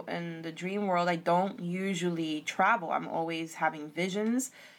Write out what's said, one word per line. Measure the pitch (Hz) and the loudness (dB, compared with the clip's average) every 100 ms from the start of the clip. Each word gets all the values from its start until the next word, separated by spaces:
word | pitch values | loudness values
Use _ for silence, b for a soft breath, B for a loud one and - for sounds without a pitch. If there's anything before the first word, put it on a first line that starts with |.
| - | -4
in | 175 170 165 | -6 -4 -6
the | 165 | -8
dream | 160 180 202 202 | -6 -4 -2 2
world, | 180 175 | 4 4
I | 175 | 2
don't | 170 175 190 - | 4 4 4 -2
usually | 175 180 190 185 180 170 160 151 | -4 -2 0 0 0 0 -2 -2
travel. | 151 - 190 185 165 | -4 2 4 4 2
I'm | - 165 | -2 -2
always | 165 165 165 165 - | -2 -2 -2 -4 0
having | 160 160 151 | 0 0 -8
visions. | 151 190 190 220 240 254 B B | -2 -2 0 0 0 -2 B B